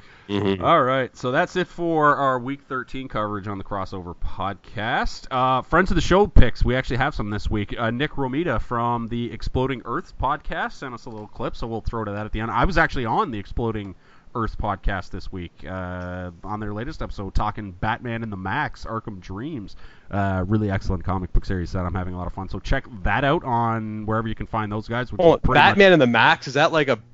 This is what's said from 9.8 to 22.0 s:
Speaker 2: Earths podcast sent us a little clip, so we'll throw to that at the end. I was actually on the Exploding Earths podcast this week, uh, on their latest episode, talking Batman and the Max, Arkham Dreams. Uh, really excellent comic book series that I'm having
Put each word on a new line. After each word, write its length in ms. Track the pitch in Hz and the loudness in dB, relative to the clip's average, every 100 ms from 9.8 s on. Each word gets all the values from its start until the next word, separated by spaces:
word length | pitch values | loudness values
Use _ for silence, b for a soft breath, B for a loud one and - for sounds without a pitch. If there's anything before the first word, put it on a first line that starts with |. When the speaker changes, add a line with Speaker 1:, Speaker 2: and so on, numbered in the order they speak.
| - | -6
Speaker 2:
Earths 280 | 135 - - | -8 -6 -4
podcast 520 | 131 147 - 170 226 | -2 -2 -4 -6 -6
sent 200 | - 139 | -8 -12
us 120 | 117 - | -12 -12
a 40 | |
little 160 | 107 107 | -14 -12
clip, 280 | - 135 - | -6 -6 -4
so 100 | 117 | -6
we'll 160 | 113 | -4
throw 220 | - 117 107 | -4 -4 -4
to 60 | |
that 140 | 101 107 | -6 -6
at 40 | |
the 100 | 107 | -4
end. 100 | 113 | -2
I 140 | 120 - | 2 2
was 120 | 165 | 2
actually 280 | 156 139 113 | 0 0 -2
on 260 | 151 202 | 0 -2
the 80 | 107 | -4
Exploding 560 | 95 - 117 110 98 87 b b b 120 | -6 -4 -2 -4 -8 -14 b b b -4
Earths 200 | 110 - | -4 -2
podcast 540 | 110 98 - 98 - | -4 -2 -2 -2 -6
this 220 | 95 - | -10 -8
week, 200 | 95 85 - 69 | -10 -12 -14 -12
uh, 600 | 92 90 90 90 90 90 85 | -8 -8 -8 -8 -8 -10 -12
on 160 | 90 104 | -10 -8
their 140 | 107 | -6
latest 280 | 104 131 160 | -6 -8 -8
episode, 320 | 117 - 95 | -8 -8 -4
talking 380 | - 107 107 104 | -2 -2 -4 -10
Batman 500 | 90 110 113 120 117 | -6 -4 -4 -4 -6
and 100 | 113 | -6
the 60 | 98 | -8
Max, 480 | 95 123 135 - - | -4 -4 -4 -8 -8
Arkham 340 | 113 - 95 | -8 -8 -12
Dreams. 560 | - 95 139 147 98 - b b b | -12 -10 -8 -10 -12 -14 b b b
Uh, 320 | 101 98 92 92 | -4 -2 0 0
really 220 | 110 107 | 0 0
excellent 340 | 95 - 92 | -2 -2 -4
comic 300 | 82 95 90 | -2 -4 0
book 100 | - - | 0 2
series 260 | 95 85 | -4 -4
that 140 | 95 87 | -4 -4
I'm 80 | |
having 180 | 92 | -4